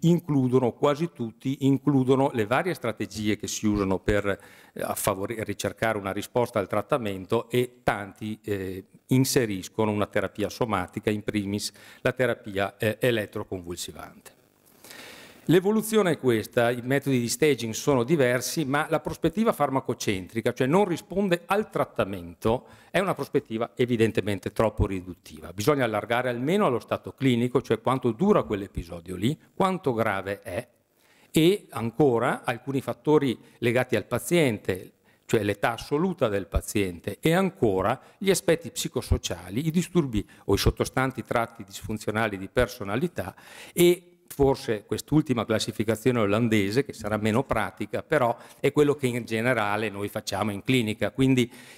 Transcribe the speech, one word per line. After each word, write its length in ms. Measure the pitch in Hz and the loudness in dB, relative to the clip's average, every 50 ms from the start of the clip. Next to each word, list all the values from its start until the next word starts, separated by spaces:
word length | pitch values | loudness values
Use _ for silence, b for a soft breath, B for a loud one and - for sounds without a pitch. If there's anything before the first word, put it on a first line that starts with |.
includono, 680 | - 165 175 160 - - 151 135 127 127 123 131 127 113 | 4 4 4 4 2 0 0 2 2 4 4 2 2 2
quasi 400 | - - 147 143 143 147 170 165 - | 0 2 0 0 2 0 -4 -6 -6
tutti 440 | - 120 113 - _ - 135 139 - | -8 -10 -10 -10 _ -6 -6 -4 0
includono 680 | 135 135 139 127 - 147 143 131 131 123 139 131 139 151 139 | 2 2 2 4 2 2 2 4 4 4 4 4 2 0 0
le 120 | 117 104 | -2 0
varie 280 | 101 127 147 175 185 160 | 0 0 0 0 -2 -4
strategie 640 | - - 113 107 - 107 - 95 107 107 104 101 | -4 -4 -6 -4 -6 -8 -8 -6 -4 -2 0 0
che 100 | - - | 0 -2
si 180 | - - - 110 | -6 -6 -2 -2
usano 320 | 107 104 101 98 95 95 | 0 0 0 0 0 0
per, 300 | 110 - - 104 101 101 | 0 0 0 0 0 0
eh, 540 | 101 95 - - - - - - - _ - | 0 -4 -4 -8 -16 -20 -20 -20 -20 _ -8
a 120 | - 110 - | -6 -6 -6
favori-, 500 | - - 110 98 95 98 104 117 110 104 | -2 -2 -2 -2 -2 -4 -6 -6 -8 -6
ricercare 540 | 101 101 - - 98 - - 113 113 107 | -8 -6 -6 -6 -6 -4 -2 -2 -2 -2
una 140 | 104 98 98 | -2 -4 -6
risposta 480 | 95 104 - - - 123 120 - - 107 | -6 -6 -8 -2 -2 -2 -2 0 -2 -4
al 80 | 95 | -4
trattamento 840 | - 110 104 - - 151 135 113 101 95 92 92 - 113 117 - - | -2 -2 -4 -2 -2 -2 -2 -2 -4 -6 -8 -4 -2 -2 -2 -2 -2
e 280 | - 123 127 123 - _ _ | -2 -2 -2 -2 -6 _ _
tanti, 560 | 143 120 101 101 98 - - 107 107 107 - _ | -2 -2 -2 -6 -10 -12 -10 -10 -10 -10 -8 _
eh, 420 | 107 101 95 95 95 92 98 - _ - - _ - | -6 -6 -6 -6 -8 -8 -10 -14 _ -20 -20 _ 2
inseriscono 840 | 131 131 135 131 - 143 120 104 101 92 87 - - - 110 107 | 2 4 4 4 4 2 2 2 -2 -6 -6 -6 -2 0 0 0
una 160 | 104 104 101 | 0 0 -2
terapia 420 | - - 107 95 92 - - 101 90 | -2 -2 -2 -2 -2 -4 -4 -4 -4
somatica, 640 | - - 131 107 104 92 90 - - 110 - 113 | -2 -4 -2 -2 0 -2 -2 -4 -8 -4 -2 -2
in 120 | 107 104 - | -2 -2 -4
primis 480 | - 104 107 98 98 101 104 - - B B B B B B | -4 -4 -4 -2 -2 -4 -4 -6 -8 B B B B B B
la 100 | - 127 | -4 -4
terapia, 640 | - - 127 120 113 - - 107 95 98 101 98 - _ | 0 0 0 0 0 -4 -8 -8 -4 -4 -4 -4 -4 _
eh, 180 | 117 107 107 - | -2 -2 -2 0
elettroconvulsivante. 1300 | - 127 117 110 101 - - 107 101 - 101 92 87 87 87 - - - 78 78 80 - - - _ - - _ _ _ _ _ _ B B B B B B B B B B B B B B B B - | 0 0 0 0 -2 -4 -8 -10 -8 -8 -10 -10 -8 -10 -10 -10 -12 -12 -14 -16 -18 -18 -20 -20 _ -20 -20 _ _ _ _ _ _ B B B B B B B B B B B B B B B B 2
L'evoluzione 640 | 156 190 180 202 220 220 214 220 220 214 196 175 - | 4 4 4 4 2 2 0 2 2 2 2 2 0
è 40 | |
questa, 540 | - - 127 113 110 104 - - 123 117 120 | 0 2 2 2 2 0 0 0 2 2 2
i 100 | 127 120 | 2 -2
metodi 380 | 113 127 139 143 - 143 135 123 | -2 -2 -2 0 0 0 0 0
di 100 | 120 110 | 0 -2
staging 460 | - - 160 151 139 110 117 110 107 | 0 2 2 2 2 2 -2 -6 -6
sono 280 | - - 147 143 123 117 | -2 0 2 2 2 2
diversi, 600 | 127 175 147 127 123 123 123 117 - - 170 151 | 2 2 2 2 2 2 0 -2 -4 -4 -4 -2
ma 220 | 127 139 147 151 151 | -2 -2 -2 0 0
la 100 | 160 151 | -2 -2
prospettiva 540 | - - 156 - - 160 - 214 226 226 - | -2 -6 -6 -4 -4 -2 -2 0 0 0 0
farmacocentrica, 1000 | - 147 135 135 135 - - 117 - - 123 101 92 90 85 107 113 - 123 120 | 0 0 0 0 -2 -2 -2 -6 -4 -2 -2 -2 -2 -4 -6 -6 -2 -2 -2 0
cioè 120 | - 131 | 0 0
non 200 | 127 160 196 208 | 2 4 2 2
risponde 580 | 185 165 - - - 175 190 208 190 175 175 - | 2 -2 -4 -6 -6 -4 -2 0 0 0 -2 -2
al 240 | - 196 214 214 - | -2 -2 -2 -2 -2
trattamento, 960 | - 151 131 - - - 107 95 98 90 85 85 82 - - 110 117 - B B B B B B | -2 -4 -4 -2 -2 -2 -2 -2 -4 -8 -10 -12 -12 -2 0 0 0 0 B B B B B B
è 80 | - | -2
una 160 | 170 202 180 147 | -2 0 0 -2
prospettiva 600 | - 139 - - 139 - - 113 110 117 - - | -4 -6 -2 -2 -2 -2 -2 -4 -4 -4 -6 -2
evidentemente 760 | - 123 120 123 107 113 107 101 113 95 104 101 95 - 104 | -2 0 0 4 4 2 2 2 0 -2 -2 -4 -4 -6 -6
troppo 360 | - - 113 107 - - 110 | 0 0 0 0 2 0 0
riduttiva. 680 | 95 98 92 87 92 87 - _ - - - 78 82 90 | 0 -2 -4 -8 -10 -14 -16 _ -20 -18 -18 -16 -12 -8
Bisogna 300 | 101 104 151 147 139 123 | -2 0 2 2 2 2
allargare 460 | 113 107 104 104 104 117 123 123 127 | 0 0 -2 0 0 0 0 0 -2
almeno 360 | 120 120 127 151 185 214 202 | -2 -2 -2 0 0 2 2
allo 140 | 151 123 107 | 2 0 0
stato 340 | - - 107 - - 95 - | -2 -4 -4 -4 -4 -10 -8
clinico, 480 | _ 135 131 120 117 120 123 - 131 | _ 2 2 4 4 2 2 0 0
cioè 180 | - - 117 - | 2 2 0 0
quanto 320 | - 123 127 131 - 120 | 2 0 -2 0 0 -2
dura 300 | 110 113 185 208 196 147 | 0 2 2 4 4 4
quell'episodio 760 | 113 - 107 98 98 - - 92 90 82 87 85 85 92 90 | 2 0 -4 -4 -6 -8 -10 -12 -12 -10 -14 -14 -12 -12 -6
lì, 220 | 90 98 131 165 b b b _ | -2 -2 -2 -2 b b b _
quanto 400 | - 190 190 190 170 - 135 120 | -2 0 0 0 0 -2 -2 0
grave 480 | 110 110 107 98 98 92 98 101 - | 0 0 0 0 -2 -4 -6 -8 -8
è, 260 | - 104 90 117 - - _ _ _ _ b b b b b b b b | -8 -8 -8 -8 -10 -10 _ _ _ _ b b b b b b b b
e 380 | - 165 156 175 202 202 - - | 2 4 4 4 4 2 -4 -8
ancora 760 | - 113 110 117 - - 151 135 117 113 120 147 165 - - | -8 -6 -6 -4 0 2 4 4 4 4 2 0 -2 -2 -4
alcuni 380 | 131 120 113 - 139 135 131 | -6 -6 -6 -6 -6 -4 -4
fattori 560 | - 123 110 - _ 151 151 151 143 127 107 B B B B B | -4 -4 -8 -4 _ 2 4 4 4 2 -2 B B B B B
legati 360 | - 123 113 127 123 - 117 | -2 0 2 2 0 0 0
al 100 | 107 - | -2 -2
paziente, 880 | - 120 117 - - 170 170 151 127 107 - - - 95 92 107 - - _ b b b b b | -2 -4 -4 -2 0 2 2 2 2 0 -2 -4 -4 -6 -6 -8 -14 -20 _ b b b b b
cioè 160 | - - 110 101 | -2 0 2 2
l'età 300 | 104 101 - - 123 117 | 0 0 0 0 -2 -2
assoluta 540 | 110 - - 147 151 180 190 170 - 131 | -4 -4 -4 -2 0 0 -2 0 0 0
del 200 | 110 101 101 90 | 0 0 -2 -4
paziente, 720 | - - 95 - - - 107 98 92 87 85 - 101 98 - | -2 -4 -4 -4 0 0 0 0 0 -4 -8 -10 -10 -10 -2
e 140 | - 160 165 | 0 2 2
ancora 680 | 185 196 180 - - 123 107 92 92 92 107 127 B B B B | 2 2 0 0 0 0 2 2 2 2 0 0 B B B B
gli 140 | B 196 190 | B 0 0
aspetti 400 | 180 - - 175 165 160 - 117 | 0 2 2 2 0 0 -2 -8
psicosociali, 960 | - - - 160 - 127 - - - - - - 92 87 87 92 98 127 160 | -10 -8 -8 -6 -6 -6 -2 0 0 -2 0 -6 -10 -10 -10 -6 -6 -2 -2
i 40 | 160 | 0
disturbi 560 | 151 180 165 - - 175 143 131 110 101 B B B B B | 0 0 -2 2 2 0 0 2 0 -2 B B B B B
o 100 | - 101 | 0 0
i 20 | |
sottostanti 640 | - - 117 - - 113 - - 135 131 131 - 113 - | 2 2 2 0 0 -4 -4 -2 -2 -2 -2 -4 -6 -6
tratti 400 | - - 120 117 - - - 98 | -2 -2 -2 -2 -2 -6 -14 -18
disfunzionali 760 | - - - - - 110 107 - 107 104 110 113 110 101 92 | -16 -16 -14 -8 -8 -8 -6 -4 -2 0 0 0 0 -2 -6
di 80 | 95 | -8
personalità 880 | - - 127 120 - - - 101 98 104 131 175 170 - - 92 95 - B B B B B B B B | -2 0 2 0 0 -2 -8 -6 -4 -2 -2 -2 -2 -4 -6 -8 -8 -12 B B B B B B B B
e 360 | - 175 175 175 175 - - _ _ _ | 4 4 6 4 2 -2 -10 _ _ _
forse 560 | _ - - 139 135 131 - - - 110 101 - | _ 0 2 4 4 4 2 -2 -4 -4 -4 -4
quest'ultima 600 | - 110 107 - - 147 156 151 - 127 117 101 | -6 -8 -8 -4 2 2 2 2 2 0 -2 0
classificazione 720 | - 107 104 - - - - 107 110 110 - - 127 123 120 | 0 0 0 0 -4 -4 -2 -2 -2 -2 0 0 0 2 2
olandese, 640 | 107 101 101 113 120 113 110 104 98 98 107 135 - | 2 2 2 2 2 4 4 2 2 2 0 0 -2
che 80 | - | -2
sarà 240 | - - 110 104 107 | -8 -10 -6 -4 -2
meno 280 | 104 107 110 107 127 - | 0 0 2 2 2 0
pratica, 600 | - 120 110 101 95 - - 107 - - 104 - | 0 -2 -2 -2 -4 -6 -8 -8 -8 -6 -8 -4
però 320 | _ 156 - 123 117 117 B B B B B | _ 0 2 2 2 0 B B B B B
è 140 | - 139 - | -2 0 4
quello 200 | 151 147 143 139 | 4 4 4 2
che 140 | 147 - | 0 -2
in 160 | 123 117 123 110 | -2 -2 -4 -4
generale 640 | - 117 110 117 127 127 113 104 101 104 107 113 107 | -4 -4 0 0 0 0 2 0 0 0 -2 -2 -4
noi 200 | 98 101 104 101 | -4 -6 -6 -6
facciamo 420 | - 110 - - 98 90 104 107 | -6 -8 -6 -6 -4 -2 -2 -2
in 100 | 101 95 | -4 -4
clinica. 500 | - - 131 127 110 107 104 - 107 95 | -2 0 2 2 2 0 -2 -2 -4 -4
Quindi 380 | - 135 135 131 131 127 120 117 B B B B B | 0 2 2 4 4 4 2 0 B B B B B